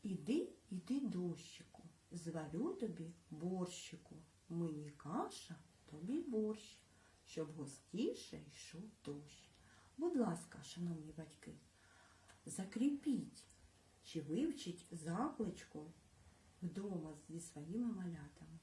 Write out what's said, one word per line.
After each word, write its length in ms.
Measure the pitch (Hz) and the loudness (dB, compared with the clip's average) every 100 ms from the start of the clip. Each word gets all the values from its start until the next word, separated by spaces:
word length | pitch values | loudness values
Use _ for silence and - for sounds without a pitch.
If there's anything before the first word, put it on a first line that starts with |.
«Іди, 460 | 208 185 - 302 - - - | 0 0 6 4 4 -4 -4
іди, 300 | 185 - 269 | -4 2 4
дощику, 800 | 247 180 175 156 - - - - - - - | 4 4 2 0 -6 -14 -14 -16 -16 -18 -8
зварю 640 | 170 160 165 143 160 311 | -4 0 0 0 2 2
тобі 400 | - 214 170 165 - - | 2 0 0 -6 -8 -10
борщику, 840 | 151 175 185 175 - - 170 - 156 - - - | -2 0 2 0 -2 -8 -10 -12 -16 -16 -20 -2
мені 420 | 170 170 151 147 | 2 2 2 -4
каша, 680 | 147 - 214 427 - - 170 - - - | -8 -2 0 0 -2 -10 -12 -14 -20 -14
тобі 340 | 151 180 302 | -6 0 2
борщ, 580 | 339 220 214 214 - - - - - - | 4 4 4 2 -6 -18 -20 -20 -20 -20
щоб 280 | - - 151 | -8 -4 -2
густіше 880 | 156 139 - - 185 330 494 - 156 147 | -2 -6 -6 -4 2 2 2 -6 -10 -10
йшов 380 | - - 160 214 - | -12 -10 -10 -10 -8
дощ». 460 | - 147 - - - - - - - - | -6 -6 -8 -18 -20 -20 -20 -20 -16 2
Будь 200 | 339 302 | 4 6
ласка, 460 | 202 170 - - | 6 4 -2 -10
шановні 500 | - 175 175 160 151 | -10 -2 0 0 -4
батьки, 420 | 156 156 - - - - - - - - - - - - | -8 -10 -10 -12 -12 -16 -20 -20 -20 -20 -20 -20 -14 -6
закріпіть 1000 | - 190 220 277 285 302 247 - - - - - - - - | -4 -2 6 6 6 4 4 2 -8 -18 -20 -20 -20 -20 -18
чи 180 | - 165 | -4 -4
вивчіть 680 | 143 175 320 - 180 170 - | 2 4 4 2 -4 -6 -8
закличку 1000 | 170 151 180 294 - 202 - - 151 156 - - - - - - - | -4 0 2 2 2 0 0 -8 -8 -8 -12 -20 -20 -20 -20 -20 -4
вдома 560 | 180 180 202 175 156 147 - | -2 0 0 0 -2 -6 -6
зі 120 | 165 | -6
своїми 520 | - 147 151 220 240 | -6 -6 -2 2 2
малятами. 680 | 190 180 160 147 - 160 165 | 2 0 -2 -8 -12 -14 -14